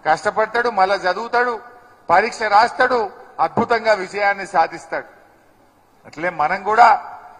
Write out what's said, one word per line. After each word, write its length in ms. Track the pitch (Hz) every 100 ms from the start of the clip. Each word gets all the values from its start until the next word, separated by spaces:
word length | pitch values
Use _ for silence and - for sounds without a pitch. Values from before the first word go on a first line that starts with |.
| 151
కష్టపడతాడు, 600 | 160 208 196 220 233 240
మళ్ళా 260 | 208 190 196
చదువుతాడు, 640 | 180 180 233 240 247 220 - - - _ -
పరీక్ష 340 | 175 226 -
రాస్తాడు, 680 | 214 202 233 - 254 247 202 - - -
అద్భుతంగా 540 | 160 - 226 226 220
విజయాన్ని 540 | 202 185 196 202 196 185
సాధిస్తాడు. 580 | 175 165 165 - 151 - - _ _ _ _ _ _ _ _ 113
అట్లే 240 | 143 175
మనం 340 | 165 151 196
కూడా, 540 | 196 220 233 202 - - -